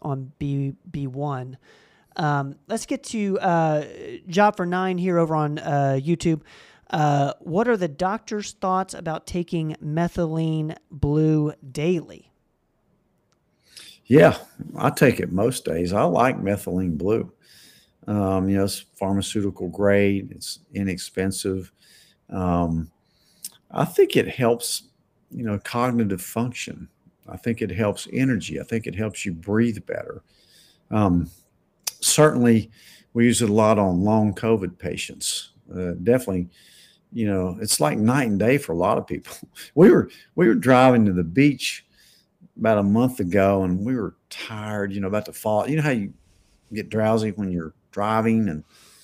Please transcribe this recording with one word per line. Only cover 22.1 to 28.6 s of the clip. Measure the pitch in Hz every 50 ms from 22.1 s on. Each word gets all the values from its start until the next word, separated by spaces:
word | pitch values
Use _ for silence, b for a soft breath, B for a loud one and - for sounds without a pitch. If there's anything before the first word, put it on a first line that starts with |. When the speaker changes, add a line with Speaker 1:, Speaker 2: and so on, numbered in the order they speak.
| b b _ _
Speaker 2:
Um, | - 98 92 90 87 85 87 82 82 82 82 80 _ _ B B B B B B B B B B B B _ _
I | - - 156
think | 175 - - 392 - -
it | 139 - -
helps, | - - 127 117 120 117 - - - - - _ _ _ _ _ _ _ _ _
you | - - 120
know, | 110 104 95
cognitive | _ - - 120 120 127 120 117 113 101 95 90
function. | - - - 113 117 127 123 - - - - - 87 - _ _ _ _ _ _ _ -
I | -
think | 98 - 120 117 117
it | 113 98
helps | 90 90 113 104 98 - - -
energy. | - 120 135 135 127 98 78 - 76 69